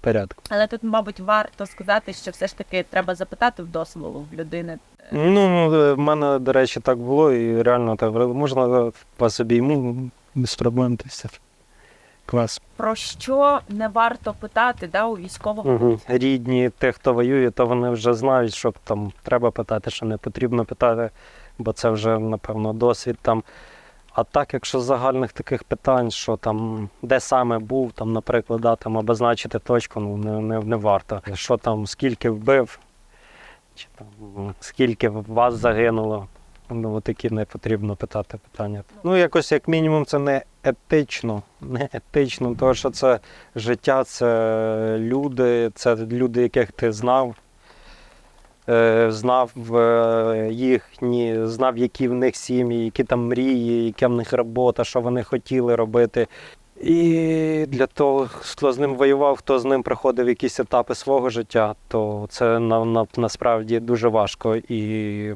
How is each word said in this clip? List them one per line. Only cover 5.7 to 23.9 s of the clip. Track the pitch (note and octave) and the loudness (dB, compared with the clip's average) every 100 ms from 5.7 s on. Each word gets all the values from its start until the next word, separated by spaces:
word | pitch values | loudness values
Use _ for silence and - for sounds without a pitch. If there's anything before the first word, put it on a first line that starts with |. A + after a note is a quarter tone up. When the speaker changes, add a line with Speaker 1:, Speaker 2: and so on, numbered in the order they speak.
Speaker 1:
е, | D#3 D3 | 4 4
в | C#3 | 4
мене, | D3 D3+ D3 C3+ | 2 2 2 2
до | B2+ | 2
речі, | C3 B2+ - | 4 2 0
так | B2 B2 | 0 0
було, | A#2+ C#3 D#3 | 2 4 4
і | B2 A#2 A2+ | 4 2 2
реально | A#2 B2 A#2 A2 | 4 4 2 0
так | A2+ | 0
говорили, | A2 B2 | 2 0
«Можна | B2 D3 C3 B2 B2 A#2 - - - | 0 0 2 2 4 2 -4 -20 0
по | A#2 | 0
собі | - A2+ A#2+ | 0 2 4
йому | C3 D3+ B2 B2 B2+ _ _ C3+ | 4 2 0 -4 -8 _ _ -4
без | B2 - | -4 0
проблем», | A#2+ A#2+ B2+ A#2+ | 0 2 0 -2
то | C3 | -6
все. | - - - _ _ _ _ _ _ _ _ - | -14 -14 -16 _ _ _ _ _ _ _ _ -4
Клас. | A#2+ A2+ - _ - | -2 -2 -6 _ -6
Speaker 2:
Про | A3+ A3 | -4 -4
що | - - - C4+ C#4+ C#4 - | -8 -10 -2 2 4 2 -4
не | G#3 A3 | -6 -4
варто | G#3+ A#3 A#3+ A3+ G3+ | 0 0 -2 -8 -10
питати, | G#3+ - B3 A#3+ F3 | -4 0 0 -2 -4
да, | F#3+ A3+ | -2 -2
у | G#3+ | -4
військового? | F#3 - G#3+ G#3+ C#3+ | -12 -8 -6 -4 0
Speaker 1:
Мгм. | A#2+ A#2+ A2 - | 4 4 2 -2
Рідні, | B2 C3 C3+ A#2+ B2+ B2 | 0 2 0 0 0 0
тих, | - C3 - | 0 -2 0
хто | C3+ | 0
воює, | A#2+ B2 C3+ B2 | 2 2 2 2
то | A2 A#2+ | 2 0
вони | B2 B2 | 2 0
вже | A#2 A#2 | 0 0
знають, | A#2 C3+ C3 A#2 | 2 2 2 0
що | - A#2+ - | -2 -4 -6
там | - G#2 G#2 - | -6 -6 -6 -10
треба | - B2 A#2+ | -2 0 0
питати, | - A2 A2 - | -2 -4 -4 -4
що | - A2+ | -6 -6
не | A2 | -6
потрібно | - A2 A#2+ A#2+ A2 | -8 -4 -2 0 -2
питати, | - B2 A2+ A2+ - - - - - | 0 0 2 -4 -8 -20 -20 -20 -8
бо | A2 | -8
це | - A#2 | -2 0
вже, | A2 A2+ A2 | 0 0 0
напевно, | A2 A2 - A2 G#2+ | -2 -6 -6 -6 -4
досвід | A2 A#2+ A#2 B2+ A2+ | 0 0 2 -4 -4
там. | - A2+ - - - - - | 0 -2 -4 -20 -20 -20 -20